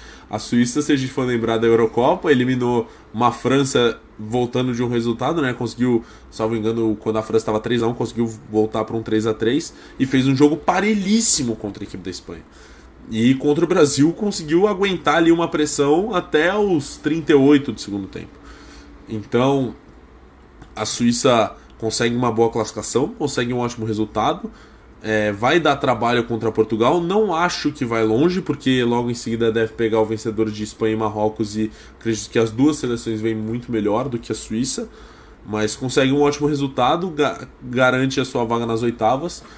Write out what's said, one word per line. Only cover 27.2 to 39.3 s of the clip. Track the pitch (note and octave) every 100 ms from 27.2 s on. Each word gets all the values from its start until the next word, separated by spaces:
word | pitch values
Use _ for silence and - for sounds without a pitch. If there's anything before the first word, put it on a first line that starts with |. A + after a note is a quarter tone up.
| G#3+
acho | D#3+ F3+ - D3
que | C#3
vai | A#2+ A2+
longe, | A2 A2 E3+ F#3
porque | - C#3 C3+ C3
logo | A#2 A#2+ A#2+
em |
seguida | A#2+ A#2 A2+ A#2
deve | A2 A2
pegar | - A2+ A2
o | A2
vencedor | A2 A#2 G#2 G#2+
de | G#2+
Espanha | G#2+ - A2
e | A2
Marrocos, | A2 G#2 G#2+ G#2+ G#2
e | G#2+ G#2+ - - -
acredito | A2+ G#2+ -
que | A#2+
as | A2+
duas | A2 D3 D3
seleções | B2 A#2 A2+ A2
vêm | A2+
muito | A2 G#2+ A#2+ B2+
melhor | A2+ G#2 G#2+ C3+
do | A#2
que | -
a |
Suíça, | A2 - A2 C3 - A3+ - - - - -
mas | - G#2+ G#2+ -
consegue | C3 C#3 C3+
um | C#3+
ótimo | D3 C#3+ D3
resultado, | C#3+ C#3 C3 B2 E3+ F#3
ga-, | D3 C3+ - - -
garante | B2+ A#2+ B2+ B2+ C3+ C3+
a |
sua | B2+ B2+
vaga | A2+ A#2
nas | A#2 A2+
oitavas | A#2+ A#2 A2 C3+ E3+